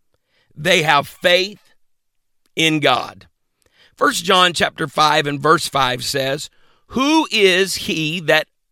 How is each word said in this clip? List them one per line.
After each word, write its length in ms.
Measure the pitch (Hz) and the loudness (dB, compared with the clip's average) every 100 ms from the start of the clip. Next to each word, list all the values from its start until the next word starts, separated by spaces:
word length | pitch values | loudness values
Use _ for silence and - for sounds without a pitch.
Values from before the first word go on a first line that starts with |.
| _ _ _ _ _ - | _ _ _ _ _ -6
they 280 | 160 180 | 0 0
have 240 | 156 147 139 | 2 2 0
faith 680 | - 180 180 196 208 _ _ _ _ _ _ _ _ _ - | -2 2 2 0 -10 _ _ _ _ _ _ _ _ _ 0
in 240 | 160 156 | 0 2
God. 480 | 139 123 - 95 _ _ _ _ _ _ _ - | 0 -2 -4 -14 _ _ _ _ _ _ _ -4
First 280 | 285 196 175 | -2 -2 0
John 280 | 185 180 | 2 2
chapter 340 | 165 175 - 156 | 0 -4 -4 -6
five 380 | - 151 156 147 | 0 2 2 -2
and 140 | 143 | -2
verse 280 | 147 165 - | 0 0 0
five 360 | 139 127 127 | -2 -2 -4
says, 460 | 123 139 135 151 - _ _ _ - | -6 -4 -4 -6 -10 _ _ _ -8
"Who 400 | 240 277 320 - | -2 2 2 0
is 440 | 214 190 180 190 - | 2 2 2 0 -4
he 440 | - 160 156 175 | -6 -6 -4 -4
that 260 | 156 156 - _ _ | 0 0 0 _ _